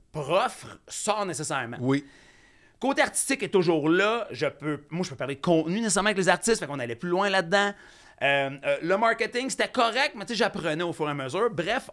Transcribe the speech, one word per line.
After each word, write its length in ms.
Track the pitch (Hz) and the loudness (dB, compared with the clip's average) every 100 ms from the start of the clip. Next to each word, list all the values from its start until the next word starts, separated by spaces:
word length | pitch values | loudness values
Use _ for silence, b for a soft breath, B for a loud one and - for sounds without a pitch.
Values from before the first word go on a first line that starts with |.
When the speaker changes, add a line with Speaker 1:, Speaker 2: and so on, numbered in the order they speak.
| _ | _
Speaker 1:
prof 540 | 156 139 175 247 - 220 - - | -8 0 2 0 -4 -16 -20 -14
sort 380 | - - 208 196 | -6 -2 -2 -2
nécessairement. 520 | 147 151 143 117 120 | -6 -4 -4 -4 -4
Speaker 2:
Oui. 260 | 127 139 - B B B B B B B | 0 0 0 B B B B B B B
Speaker 1:
Côté 220 | - - | -2 2
artistique 420 | - - - 269 | 0 0 -2 -2
est 60 | 190 | 2
toujours 400 | 196 175 160 147 | 2 4 2 2
là. 360 | 175 202 233 214 | 2 2 0 -4
Je 140 | - 143 | -4 -4
peux, 340 | 143 147 143 - | -4 -6 -6 -6
moi, 140 | 165 | -6
je 60 | 180 | -6
peux 80 | 127 | -6
parler 180 | 131 135 | -6 -4
de 60 | |
contenu 400 | - 165 156 190 | 2 2 2 0
nécessairement 260 | 226 185 202 | 0 2 2
avec 100 | 190 | 2
les 120 | 180 | 2
artistes, 320 | 175 - 220 | 2 2 0
fait 40 | 147 | -2
qu'on 140 | 139 | -6
allait 160 | 120 113 | -6 -6
plus 140 | 175 | -2
loin 200 | 175 202 | 0 2
là-dedans. 440 | 190 170 202 202 208 B B B B | 2 2 2 2 -2 B B B B
Euh, 280 | 139 139 139 139 139 | 2 2 0 -2 -2
euh, 120 | 143 | 0
le 160 | 160 196 | 0 2
marketing, 520 | 226 226 220 240 262 | 2 2 -2 -2 -4
c'était 180 | - 208 | -2 -2
correct, 460 | - 233 220 294 269 | 2 2 2 0 -2
mais 80 | |
tu 60 | 202 | -6
sais, 60 | 226 | 0
j'apprenais 480 | 214 202 160 156 | 0 0 -2 -2
au 100 | 175 | -2
fur 140 | 156 151 | -2 -2
et 20 | |
à 20 | |
mesure. 360 | 143 131 160 233 | -2 -4 0 0
Bref, 380 | 170 175 247 - | 0 -2 -4 -4